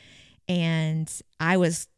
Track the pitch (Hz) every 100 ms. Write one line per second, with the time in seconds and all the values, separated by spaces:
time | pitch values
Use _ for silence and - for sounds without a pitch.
0 | - - - _ - 175 165 160 160 160
1 | 156 - - - 160 185 170 165 -